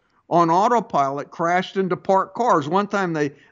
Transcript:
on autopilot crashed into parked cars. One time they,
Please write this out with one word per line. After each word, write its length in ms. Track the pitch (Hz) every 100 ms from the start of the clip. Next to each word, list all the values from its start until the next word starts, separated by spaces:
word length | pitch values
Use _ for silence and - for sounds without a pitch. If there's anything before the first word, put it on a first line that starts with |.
| _ _ -
on 200 | 165 165
autopilot 800 | 170 226 240 - 156 139 143 131
crashed 440 | - 170 180 185 196
into 200 | 185 175
parked 400 | - 190 185 -
cars. 320 | 233 170 139
One 180 | 185 208
time 260 | 202 180
they, 200 | 160 147 - _